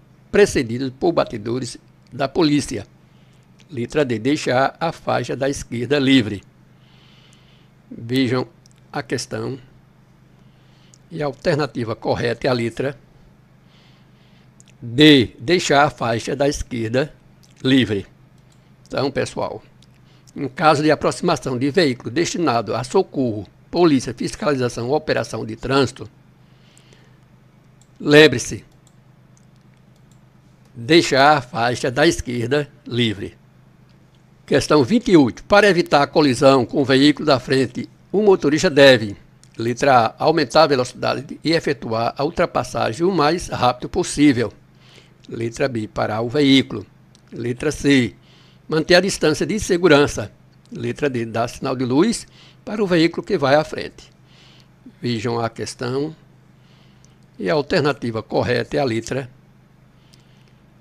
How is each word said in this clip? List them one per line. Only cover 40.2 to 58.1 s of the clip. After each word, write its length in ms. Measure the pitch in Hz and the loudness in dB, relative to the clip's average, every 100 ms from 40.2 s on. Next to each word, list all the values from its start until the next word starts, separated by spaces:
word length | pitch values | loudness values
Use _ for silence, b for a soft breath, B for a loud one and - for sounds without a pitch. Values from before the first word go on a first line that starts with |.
aumentar 400 | 139 165 139 156 | 0 0 2 4
a 40 | 156 | 4
velocidade 720 | 135 123 - 120 123 143 - | 2 -2 -4 -6 -6 -8 -8
e 80 | 147 | -2
efetuar 640 | 165 - 139 123 113 117 - | -2 -2 -6 -4 -4 -4 -2
a 80 | |
ultrapassagem 840 | 147 175 165 143 120 127 113 113 175 | -4 -2 -2 -2 -4 -4 -4 -2 -2
o 60 | |
mais 360 | 180 147 175 - | 2 0 0 -4
rápido 420 | 120 123 123 147 | -2 0 0 -4
possível. 640 | 165 175 - 147 123 104 - _ _ b b b b - | -6 -4 2 4 4 -2 -8 _ _ b b b b -14
Letra 400 | 113 117 117 139 | -10 -8 -4 -4
B, 220 | 113 104 | -4 -6
parar 320 | - 110 110 | -4 -4 -4
o 80 | 120 | -2
veículo. 560 | 151 139 135 131 107 92 _ _ _ _ | 2 4 4 2 -6 -12 _ _ _ _
Letra 360 | - 120 127 156 | -10 -8 -6 -6
C, 460 | 135 143 135 113 - b b b b b | -2 2 2 2 -4 b b b b b
manter 260 | 156 151 180 | -2 4 4
a 60 | |
distância 440 | 190 - 160 147 160 | 2 0 0 0 -2
de 140 | 208 | -4
segurança. 720 | - 175 175 143 143 - 101 - _ _ _ | -2 2 6 6 4 -2 -10 -14 _ _ _
Letra 380 | - 117 123 147 | -10 -8 -4 -4
D, 160 | 120 117 | -4 -4
dar 240 | 113 117 | -4 -6
sinal 260 | - 135 127 | -6 -6 -4
de 80 | |
luz 420 | 127 135 220 - - b b b | -2 0 0 -2 -10 b b b
para 180 | - 214 | -10 -4
o 60 | 196 | 0
veículo 340 | 175 165 170 | 2 0 -2
que 160 | - 185 | -6 -2
vai 180 | 135 147 | 2 2
à 80 | 156 | 0
frente. 440 | - - - - _ b b b b b _ - - | -6 -12 -14 -20 _ b b b b b _ -20 -10
Vejam 360 | 123 117 117 117 | -6 -4 -4 -4
a 80 | 113 | -4
questão. 640 | - 107 - 123 135 151 160 _ _ _ _ b b b b b b _ - | -6 -12 -8 -6 -6 -6 -10 _ _ _ _ b b b b b b _ -8
E 120 | 185 | -4
a 40 | |
alternativa 680 | 156 135 185 147 - 120 | -2 -2 -2 -2 -2 -6